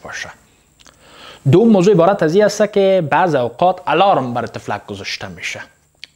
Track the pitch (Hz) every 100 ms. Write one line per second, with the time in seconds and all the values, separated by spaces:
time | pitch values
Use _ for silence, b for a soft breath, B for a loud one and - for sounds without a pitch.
0 | - - - - _ _ _ _ - B
1 | B B B B 139 170 233 196 180 175
2 | 170 202 160 185 208 - 208 202 190 190
3 | 151 147 185 143 120 - 175 180 - 156
4 | 196 160 127 120 110 117 - 104 - 101
5 | 95 - 98 85 - 101 - _ _ _
6 | -